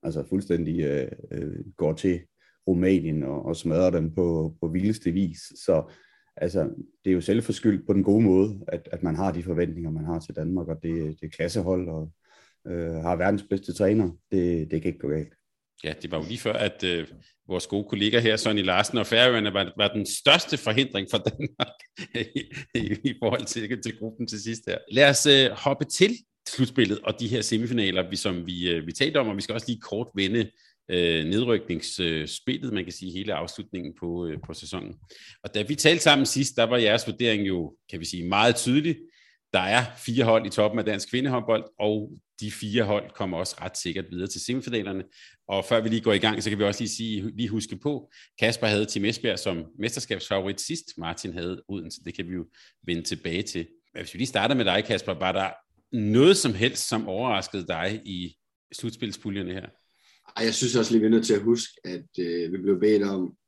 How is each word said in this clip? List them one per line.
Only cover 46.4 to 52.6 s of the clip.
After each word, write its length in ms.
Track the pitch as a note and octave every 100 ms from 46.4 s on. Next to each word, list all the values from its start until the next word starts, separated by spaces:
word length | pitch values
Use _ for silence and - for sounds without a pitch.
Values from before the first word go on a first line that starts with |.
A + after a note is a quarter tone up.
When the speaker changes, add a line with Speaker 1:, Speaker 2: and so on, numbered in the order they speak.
Speaker 2:
så 80 | G#2+
kan 80 | G2+
vi 60 |
også 160 | G#2 G2+
lige 100 | A2
sige, 460 | - A2+ G#2+ G#2 G2+
lige 120 | A2+
huske 280 | A2 - F#2+
på, 280 | D3 C#3 - - - -
Kasper 280 | A2 A#2 A2+
havde 200 | G#2 G#2+
Team 180 | G#2
Esbjerg 340 | G2+ - A#2+ F2+
som 260 | - E2+ D#2+ -
mesterskabsfavorit 840 | A2+ C3+ - G2 - G2 F#2+ G2+
sidst. 240 | - E3 - -
Martin 340 | E2 E2+ F#2+
havde 300 | E2+ F2 F#2 -
Odense, 360 | G2 E2 -
det 100 | -
kan 140 | - E2+
vi 60 |
jo 120 | F2+ E2 _